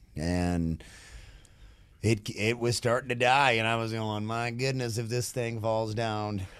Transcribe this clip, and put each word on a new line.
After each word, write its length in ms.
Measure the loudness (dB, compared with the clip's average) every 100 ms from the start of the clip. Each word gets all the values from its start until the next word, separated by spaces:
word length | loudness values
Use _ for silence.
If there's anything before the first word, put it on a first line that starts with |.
| -12 -4
And 640 | 0 2 2 2 0 -2 -8 -20 -20 -18 -18 -20 -20 -20 -20 -20 -20 -2
it, 280 | 2 2 0
it 300 | -2 0 2
was 160 | 0 0
starting 320 | 0 0 0
to 80 | 2
die, 360 | 4 6 6
and 140 | 4 2
I 80 |
was 180 | 0 0
going, 320 | -2 -2 -2
"My 280 | -2 -2 -4
goodness, 460 | -2 -2 0 -2 -2
if 100 | -2
this 240 | -2 -2
thing 280 | -2 -4 -2
falls 340 | 0 0 0
down, 480 | -2 -2 -2 -2 -4 -6 -12